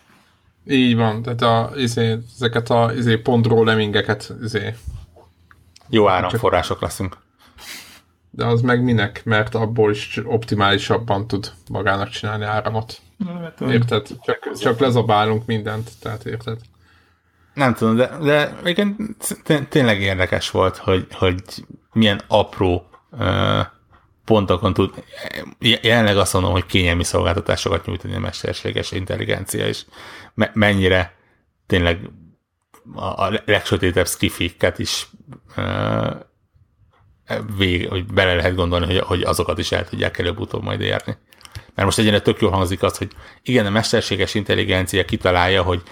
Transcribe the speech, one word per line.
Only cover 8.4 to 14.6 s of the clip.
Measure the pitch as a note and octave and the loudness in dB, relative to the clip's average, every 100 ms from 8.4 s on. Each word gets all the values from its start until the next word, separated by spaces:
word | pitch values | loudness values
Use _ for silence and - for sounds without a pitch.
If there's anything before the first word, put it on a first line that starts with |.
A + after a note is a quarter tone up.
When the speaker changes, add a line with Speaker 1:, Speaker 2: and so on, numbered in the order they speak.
| A#2 | 0
Speaker 1:
az | A#2 | 2
meg | B2+ B2 | 4 2
minek? | B2+ A2+ G2+ - - | 4 2 0 -4 0
Mert | G#2+ G#2+ A2 | 0 0 -2
abból | A2 A2+ G#2+ | 0 2 2
is | G#2 - - | 2 -4 -8
optimálisabban | - A2+ - G#2 G2+ G2+ - C3+ A#2 G2+ G#2+ | -2 -2 0 2 2 2 2 0 0 -2 -2
tud | G2 - - - | -4 -4 -14 -10
magának | G2 G2+ G2 G2+ | -4 0 0 -2
csinálni | - G#2+ G#2+ | -6 -6 -4
áramot. | G#2+ G#2+ G#2+ A2 A2+ - _ - | -2 -2 -2 -4 -6 -12 _ -10
Speaker 3:
Na, | F3+ | -8
mert | F3 E3 - | -8 -10 -6
Speaker 1:
Érted? | C3 A#2+ A#2+ D3+ - - | 0 2 2 0 -2 -8
Csak, | - - - | -4 -4 -4
csak | - | -2